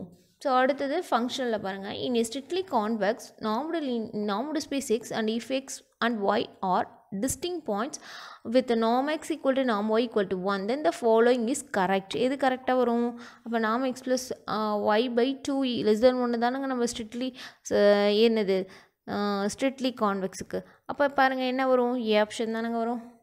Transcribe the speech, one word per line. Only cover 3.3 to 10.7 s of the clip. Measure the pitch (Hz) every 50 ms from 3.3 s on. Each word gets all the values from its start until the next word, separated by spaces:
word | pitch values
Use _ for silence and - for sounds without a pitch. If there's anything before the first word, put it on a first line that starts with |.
| - - - 185
normed | 214 226 285 320 330 339 302 262
lin-, | 247 233 220 - - 208 208 208
normed | 202 202 254 302 302 311 302
space | - 285 277 262 - 214
X | 247 262 - - -
and | 226 214 226
if | 233 226 - 269 269
X | 269 - - - - _ _ - -
and | 233 240 214 202 196 202 226
Y | 277 - - - - 190
are | 180 208 240 - - - _ - - 190 208
distinct | 262 - - - 349 359 339 - -
points | 214 202 226 302 - - - - - - - - - - - 226 226
with | 262 254 254 240 226 226
norm | 226 233 254 269 294 302 320
X | 320 - 330
equal | 285 - 277 262 262
to | 269 254
norm | 226 202 208 220 214 226
Y | 254 233
equal | - 220 202 190 196
to | 185 180 196
one, | 202 196 190 202